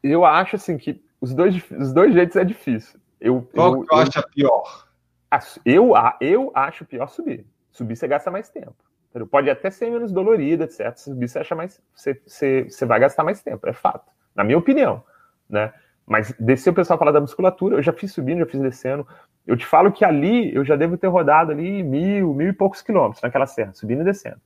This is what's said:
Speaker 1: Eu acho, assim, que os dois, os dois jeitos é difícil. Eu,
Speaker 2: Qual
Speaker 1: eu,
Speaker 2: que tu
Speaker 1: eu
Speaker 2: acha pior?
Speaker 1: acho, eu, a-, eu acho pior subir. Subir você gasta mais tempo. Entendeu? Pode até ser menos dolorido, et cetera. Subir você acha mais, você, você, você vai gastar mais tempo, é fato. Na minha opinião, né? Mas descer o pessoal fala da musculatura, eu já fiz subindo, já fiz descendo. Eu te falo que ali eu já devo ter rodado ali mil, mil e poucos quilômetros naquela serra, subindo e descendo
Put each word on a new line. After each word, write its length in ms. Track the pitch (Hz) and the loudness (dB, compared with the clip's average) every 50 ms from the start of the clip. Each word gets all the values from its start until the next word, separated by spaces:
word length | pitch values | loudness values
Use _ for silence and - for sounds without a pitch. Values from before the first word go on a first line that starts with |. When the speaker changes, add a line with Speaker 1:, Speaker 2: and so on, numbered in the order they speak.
| - | -2
Speaker 1:
Eu 220 | 139 147 165 180 | 0 2 4 4
acho, 320 | 160 151 165 190 - - | 6 6 4 2 0 -4
assim, 220 | 202 - - 170 139 | -8 -6 -6 -6 -6
que 240 | - - 147 - _ _ _ _ | -6 -8 -10 -10 _ _ _ _
os 140 | - 127 131 | -8 -6 -2
dois, 260 | 131 175 196 185 180 - _ - | 2 2 2 2 0 -4 _ -10
os 200 | - 139 135 131 | -8 -8 -2 2
dois 220 | 160 185 302 226 | 4 4 6 6
jeitos 220 | 170 180 170 - | 4 4 4 2
é 80 | 185 185 | 0 0
difícil. 560 | 185 226 - - - 123 110 - _ _ _ _ _ _ _ | 0 -2 -6 -4 -4 -4 -4 -6 _ _ _ _ _ _ _
Eu, 280 | - 113 127 127 123 - - | 0 0 0 0 -2 -6 -2
Speaker 2:
Qual 220 | 151 165 180 131 | 2 2 2 2
Speaker 1:
eu, 60 | 131 | 0
Speaker 2:
que 80 | - - | -2 0
tu 60 | 160 | 2
Speaker 1:
eu 40 | 156 | 2
Speaker 2:
acha 240 | 160 139 131 151 139 - _ | 2 2 0 -6 -6 -6 _
pior? 580 | 143 139 131 117 104 - - - - _ _ _ _ _ _ _ _ _ _ - | 0 2 2 2 2 -2 -6 -16 -20 _ _ _ _ _ _ _ _ _ _ -2
Speaker 1:
acho, 260 | 135 - - - - _ | -2 -2 -6 -20 -6 _
eu, 320 | - 131 175 226 254 196 | 4 4 6 6 6 6
a-, 200 | 131 113 123 - - | 4 4 2 0 -2
eu 320 | - 143 180 233 269 262 - | -2 0 0 0 0 -2 -2
acho 300 | 139 135 147 - - 170 | -2 -4 -4 -6 -12 -20
pior 240 | _ - 120 117 - | _ -10 -10 -10 -10
subir. 380 | - - 339 302 123 - - _ _ _ _ _ | -10 -10 -8 -8 -8 -10 -14 _ _ _ _ _
Subir 260 | _ _ 120 110 117 | _ _ -10 -10 -8
você 100 | 113 - | -8 -4
gasta 240 | 135 143 147 - 185 | -4 -4 -2 -4 -6
mais 200 | 175 196 226 _ | -8 -8 -12 _
tempo. 260 | _ - - - - _ _ _ _ _ _ _ | _ -18 -18 -18 -20 _ _ _ _ _ _ _
Entendeu? 160 | _ 120 113 | _ -12 -12
Pode 220 | 107 - 143 143 135 | -2 -2 0 0 0
até 220 | 139 - - 190 | -2 -2 -4 -8
ser 200 | 196 - 240 233 | -6 -6 -6 -6
menos 220 | 233 233 240 214 185 | -4 -6 -6 -4 -4
dolorido, 520 | 185 190 214 226 202 143 139 165 160 160 | -2 0 2 2 2 2 0 -2 -2 -2
et 60 | 156 - | -6 -6
cetera. 240 | _ 110 110 120 | _ -8 -8 -8
Subir 320 | _ - 139 123 127 123 120 | _ -16 -14 -8 -6 -6 -6
você 100 | - - | -6 -8
acha 160 | 147 - 175 | -8 -6 -8
mais, 260 | 160 165 185 _ _ _ _ _ | -8 -8 -12 _ _ _ _ _
você, 260 | _ - 139 135 127 _ | _ -6 -6 -6 -6 _
você, 380 | _ - - 147 139 135 131 127 | _ -10 -4 -2 0 0 0 -2
você 200 | - - - 127 | -4 -6 -6 -2
vai 160 | 117 113 110 | 0 2 4
gastar 240 | 123 143 147 - 156 | 4 2 2 0 -2
mais 180 | 160 170 - _ | -2 -4 -6 _
tempo, 240 | - 117 107 - | -12 -10 -8 -8
é 60 | - 117 | -8 -8
fato. 380 | - _ - - - _ _ _ _ _ _ _ | -4 _ -4 -4 -4 _ _ _ _ _ _ _
Na 100 | - 101 | -4 0
minha 140 | 107 131 165 | 2 2 2
opinião, 440 | 170 - 269 294 269 156 104 117 - _ _ _ _ _ _ _ _ _ | 2 2 2 2 2 0 -2 -4 -10 _ _ _ _ _ _ _ _ _
né? 240 | - 104 107 110 - _ _ _ _ _ _ | -4 -4 -4 -4 -8 _ _ _ _ _ _
Mas 280 | _ 107 107 110 107 - _ | _ -2 -2 -2 -4 -8 _
descer 320 | 113 110 131 127 - 190 | 0 0 0 2 2 0
o 40 | 175 | 0
pessoal 240 | 190 175 170 175 160 | 0 0 0 0 2
fala 140 | 160 147 147 | 2 2 2
da 80 | 147 | 2
musculatura, 560 | 143 135 - - 185 185 185 _ 185 196 247 | 0 0 -6 0 0 0 0 _ -2 -2 0
eu 60 | 139 139 | 0 0
já 100 | 127 - | -2 -2
fiz 200 | - - 196 - | -4 -8 -10 -8
subindo, 280 | - 135 127 160 175 | -8 -6 -4 -2 -2
já 60 | 165 | -4
fiz 140 | 160 - 139 | -4 -4 -4
descendo. 460 | 139 131 123 - - 127 131 147 143 _ - - _ _ _ _ _ | -4 -4 -6 -6 -8 -8 -6 -6 -8 _ -18 -20 _ _ _ _ _
Eu 100 | - 123 | -4 -4
te 80 | 117 - | -4 -2
falo 280 | - - 160 180 202 190 | 2 4 4 4 4 4
que 120 | - 214 | 2 2
ali 500 | 190 160 143 143 180 226 247 226 170 - | 2 2 2 0 2 0 0 0 0 -2
eu 100 | 131 139 | -4 0
já 120 | 131 156 | 0 2
devo 200 | 143 156 170 175 | 2 2 -2 -2
ter 100 | 175 - | -2 -2
rodado 460 | 190 180 180 165 143 147 156 170 156 151 | 0 2 2 2 4 4 4 4 2 -2
ali 300 | 147 165 180 202 202 185 | -6 -6 -6 -6 -6 -4
mil, 520 | 143 131 143 170 190 202 202 190 170 143 | -4 -2 -2 -2 0 0 0 0 0 0
mil 140 | 139 156 185 | -2 -2 -2
e 40 | 190 | 0
poucos 300 | _ 196 190 190 - - | _ -2 -2 -2 -4 -8
quilômetros 400 | - 220 185 143 107 110 - - | -2 0 0 0 0 -2 -6 -8
naquela 240 | 123 - 139 131 | -4 -2 -2 -2
serra, 260 | 131 - - 110 98 95 | -2 -4 -6 -8 -8 -8
subindo 300 | _ - 107 117 139 165 | _ -8 -6 -4 -2 -2
e 20 | |
descendo 360 | 190 196 202 - - - _ _ | -4 -4 -4 -8 -18 -18 _ _